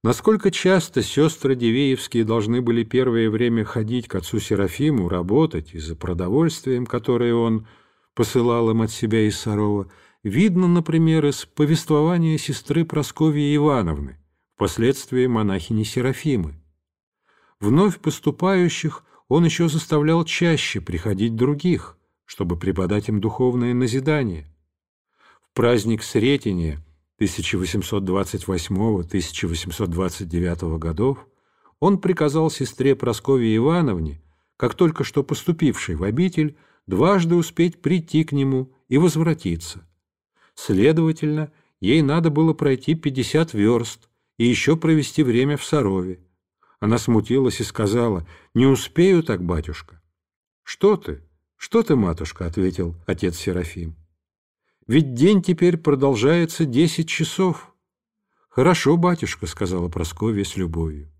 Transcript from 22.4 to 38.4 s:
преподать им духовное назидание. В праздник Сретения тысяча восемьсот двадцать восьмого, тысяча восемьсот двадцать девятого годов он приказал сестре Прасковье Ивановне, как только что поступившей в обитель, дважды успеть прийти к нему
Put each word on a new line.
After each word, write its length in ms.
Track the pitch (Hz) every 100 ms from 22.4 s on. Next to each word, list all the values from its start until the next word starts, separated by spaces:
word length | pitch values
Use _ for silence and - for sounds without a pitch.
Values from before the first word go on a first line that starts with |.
| 90 85
преподать 520 | 90 92 92 104 101
им 120 | 107
духовное 540 | 107 - 127 123 120
назидание. 720 | 123 123 131 131 151 120 82 73 _ _ _ _ _ _ _ _ _
В 100 | _
праздник 520 | - 117 120 104 110
Сретения 760 | - 113 117 143 113 92 82 73 - _ _ _
тысяча 380 | 104 - 82 95
восемьсот 480 | 90 110 92 101
двадцать 420 | 95 92 95 98 -
восьмого, 560 | 92 80 95 113 101
тысяча 460 | 82 98 82 - 87
восемьсот 400 | 82 87 82 98
двадцать 380 | 85 92 - 90
девятого 480 | 85 87 85 87 80
годов 500 | 80 80 123 135 - _ _ _ _ _
он 180 | 175 196
приказал 520 | 190 180 151 151 160
сестре 440 | - 131 - 131
Прасковье 600 | 135 123 110 - 135 113 110
Ивановне, 640 | 131 175 151 92 78 73 _ _ _ _
как 160 | 127
только 280 | - 175 156
что 200 | 139 -
поступившей 720 | 135 151 - 165 151 104 -
в 80 | 78
обитель, 560 | 95 117 185 175 151 - _ _ -
дважды 500 | 92 160 202 165 175
успеть 440 | 165 - 170 -
прийти 420 | 143 180 160 156
к 100 | 156
нему 400 | 143